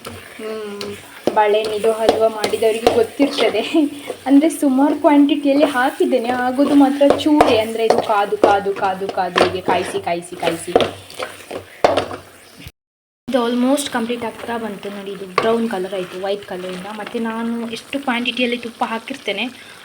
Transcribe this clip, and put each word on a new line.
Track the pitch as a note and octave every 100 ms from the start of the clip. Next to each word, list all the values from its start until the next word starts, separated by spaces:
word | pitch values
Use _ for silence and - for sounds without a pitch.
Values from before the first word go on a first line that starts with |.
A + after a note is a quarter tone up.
| - - - -
ಹ್ಮ್, | A3 A3 G#3 G3+ G3+ G3+ - - -
ಬಾಳೆಹಣ್ಣಿದು | G#3+ G#3+ G#3+ G#3+ G#3+ A3
ಹಲ್ವಾ | A3 A3+ A3 A3
ಮಾಡಿದವರಿಗೆ | G#3+ G3+ G#3+ A3 A3+ A3+
ಗೊತ್ತಿರ್ತದೆ. | A#3 A3 - C#4 - A3 G3+ - E4 C#4+ - - - C4
ಅಂದರೆ | C#4 D#4+
ಸುಮಾರು | - C#4+ B3+ D4
ಕ್ವಾಂಟಿಟಿಯಲ್ಲಿ | D4 D#4+ C#4+ C#4+ C#4+ C#4+ C#4+
ಹಾಕಿದ್ದೇನೆ, | D4 B3 B3+ - C#4+ B3+ A#3
ಆಗೋದು | B3 B3+ B3+ C#4+
ಮಾತ್ರ | C#4+ C4+ C#4+ C#4 -
ಚೂರೇ, | D#4 D4+ C4 A3
ಅಂದರೆ | A3 A3 A3+
ಇದು | A#3 -
ಕಾದು, | G3+ G3+ G#3
ಕಾದು, | G#3 G3+ G3
ಕಾದು, | G3 G3 F#3 G3
ಕಾದು, | G3+ F3+ F3+
ಹೀಗೆ | F#3 F#3
ಕಾಯಿಸಿ, | F3 F3+ F3+ G3
ಕಾಯಿಸಿ, | F#3 F3 F3 E3+
ಕಾಯಿಸಿ. | E3+ E3 - F3 - - - - - - - - - - - - - - - - - - - - _ _ _ _ -
ಇದು | B3+ A#3
almost | B3 B3+ C#4+ -
ಕಂಪ್ಲೀಟ್ | B3 A3+ A#3+
ಆಗ್ತಾ | A3+ - - A#3
ಬಂತು | A3 F#3+ G3+
ನೋಡಿ. | G3+ G3
ಇದು | F#3+ F#3+
ಬ್ರೌನ್ | F#3 A3 A#3 A3+
ಕಲರ್ | F#3+ F#3
ಆಯಿತು | G3 F3+ F#3
ವೈಟ್ | G3 G3+
ಕಲರಿಂದ. | - F#3 F3+ F#3 G3
ಮತ್ತು | G#3+ G3+ A#3+
ನಾನು | A3+ A3+ A#3 A#3 A#3
ಎಷ್ಟು | A3+ - C#4
ಕ್ವಾಂಟಿಟಿಯಲ್ಲಿ | C4+ A#3 B3 A#3+ A#3+ A#3+
ತುಪ್ಪ | A3+ -
ಹಾಕಿರ್ತೇನೆ, | A#3 A3+ - C4+ - G3 A#3+ - - -